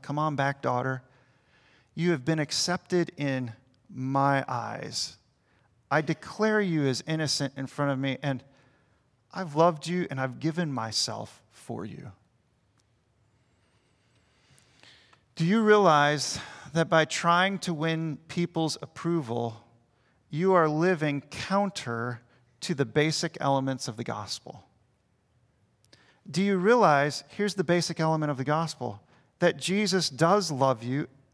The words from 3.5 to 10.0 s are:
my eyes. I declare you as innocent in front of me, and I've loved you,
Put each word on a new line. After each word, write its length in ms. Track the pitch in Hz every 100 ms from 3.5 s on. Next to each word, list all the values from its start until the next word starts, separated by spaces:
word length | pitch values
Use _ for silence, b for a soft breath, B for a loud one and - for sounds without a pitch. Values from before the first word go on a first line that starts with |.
| 110 _ _ _
my 560 | 127 131 139 139 139 -
eyes. 680 | 123 110 113 - - - - _ _ _ _ _ _ -
I 120 | 147
declare 600 | 147 156 - - 214 214
you 240 | 196 160 135
as 180 | 123 -
innocent 460 | 160 151 - 143 143
in 100 | 131
front 240 | - 143
of 60 | 131
me, 200 | 139 127
and 220 | 143 127 - b b b b b b b _
I've 220 | 185 180 147
loved 320 | 175 151 156
you, 180 | 180